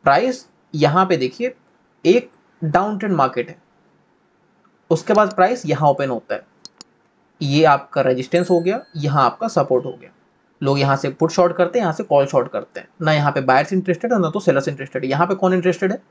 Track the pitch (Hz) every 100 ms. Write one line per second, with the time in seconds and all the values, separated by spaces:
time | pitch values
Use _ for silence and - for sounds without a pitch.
0 | 143 147 254 254 - _ _ 151 147 170
1 | 185 160 127 - 247 - _ _ _ _
2 | 160 233 247 _ _ _ 160 175 208 202
3 | 214 170 131 127 151 - _ _ _ _
4 | _ _ _ _ _ _ _ _ _ 160
5 | - 214 202 196 185 254 151 139 151 139
6 | 139 117 _ 101 _ _ - _ - _
7 | _ _ _ _ 143 143 156 139 - 143
8 | 131 127 131 175 180 175 175 233 - 156
9 | 147 143 123 - 226 160 135 127 127 -
10 | - _ _ _ _ _ 139 143 139 139
11 | 143 135 160 175 175 175 180 240 185 156
12 | - 143 139 139 123 107 - - - _
13 | 156 151 147 139 131 131 151 190 185 170
14 | 233 226 165 202 175 139 151 143 135 131
15 | 131 139 180 190 185 185 180 175 190 240
16 | _